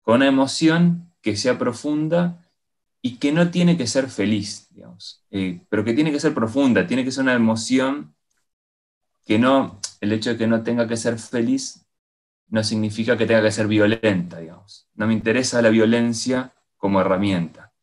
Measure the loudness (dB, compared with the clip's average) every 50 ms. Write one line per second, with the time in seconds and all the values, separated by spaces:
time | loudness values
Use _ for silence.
0 | _ 2 4 4 4 4 4 2 2 0 0 2 2 2 4 4 4 2 2 0
1 | -8 _ _ _ _ -4 -4 -2 0 -2 0 0 -2 -4 -4 -4 -6 -4 -4 -2
2 | -2 0 0 0 0 -2 -4 -10 _ _ _ _ _ _ _ _ _ _ _ _
3 | -10 -10 -6 -2 -2 0 2 2 2 2 2 2 4 4 2 2 -2 -2 -2 -2
4 | -2 -2 -4 -2 0 0 0 -2 -2 -8 -12 -16 _ _ _ -20 -20 -20 -20 -20
5 | -20 -20 -20 _ _ _ -6 -4 -4 -4 -6 -10 _ _ -2 -2 0 0 0 2
6 | 0 0 0 0 0 0 0 0 -4 -2 0 0 2 2 2 2 0 0 -2 -2
7 | -2 -4 -4 -2 0 0 2 2 2 2 0 -2 -2 0 0 0 0 0 -4 -6
8 | -10 -16 _ _ _ _ _ _ _ _ _ _ _ _ _ _ _ _ _ _
9 | _ _ _ _ _ 0 0 2 4 4 2 2 0 -2 -8 -14 -16 -16 -12 _
10 | -4 -2 -2 -2 -2 -4 -4 -2 0 0 0 0 0 -2 -2 -2 -2 -2 -4 -4
11 | -2 -4 -4 -4 -10 -8 -4 -2 0 0 -2 -2 -4 -10 -14 -18 _ _ _ _
12 | _ _ _ _ _ _ _ _ _ _ -4 -2 -2 -2 -2 -2 -2 -4 -4 -4
13 | -2 0 0 0 2 2 4 4 4 2 0 0 -2 0 2 4 4 2 2 2
14 | 0 0 0 0 -4 -6 -12 -16 -16 -18 -18 -20 _ _ -20 -20 _ _ _ -4
15 | -2 0 0 0 0 0 0 0 0 0 0 2 4 4 6 6 4 4 4 2
16 | 2 0 -2 -4 -4 -2 -2 -2 -4 -8 _ _ _ _ _ _ -4 0 0 2
17 | 2 2 0 0 0 0 0 -2 -4 -6 -10 -20 -20 _ _ _